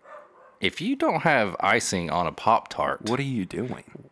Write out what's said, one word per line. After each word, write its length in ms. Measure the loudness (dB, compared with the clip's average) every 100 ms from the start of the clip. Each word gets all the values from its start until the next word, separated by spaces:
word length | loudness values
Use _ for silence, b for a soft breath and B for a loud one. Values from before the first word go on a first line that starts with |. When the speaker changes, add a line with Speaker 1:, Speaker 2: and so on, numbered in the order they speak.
| -20 -20 -20 _ -20 _
Speaker 1:
if 220 | -4 -2
you 140 | -4 0
don't 240 | 0 2
have 340 | 4 4 2 0
icing 480 | 2 2 2 -2 0
on 180 | 0 -2
a 40 |
Pop-Tart 680 | 0 2 2 2 -2 -2 -2
Speaker 2:
What 160 | -2 -2
are 40 |
you 220 | -2 -4 -4
doing? 380 | -6 -6 -8 -14 -20 -20